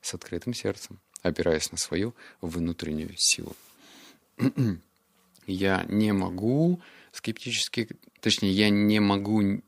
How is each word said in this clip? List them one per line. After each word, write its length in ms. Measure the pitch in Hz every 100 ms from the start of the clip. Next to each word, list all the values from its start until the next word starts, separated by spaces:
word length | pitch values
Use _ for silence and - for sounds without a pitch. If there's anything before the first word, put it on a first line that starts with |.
с 120 | -
открытым 400 | - - 87 -
сердцем, 480 | 120 101 101 - - _ -
опираясь 480 | 92 80 87 80 -
на 40 | 87
свою 380 | - 85 107 - - -
внутреннюю 720 | 87 85 85 85 78 76 78 -
силу. 400 | - - - - - _ - - - - _ _
<clears throat> 420 | 131 - 120 87 _ _ _ _ _ _ -
Я 360 | 95 98 95 85
не 240 | 104 107
могу 680 | 98 92 92 107 135 165 175 - - -
скептически... 760 | - - 113 - 113 - - 113 - - _
Точнее, 300 | - 104 101
я 180 | 95 107
не 320 | 104 104 107
могу 600 | 101 101 101 107 101 98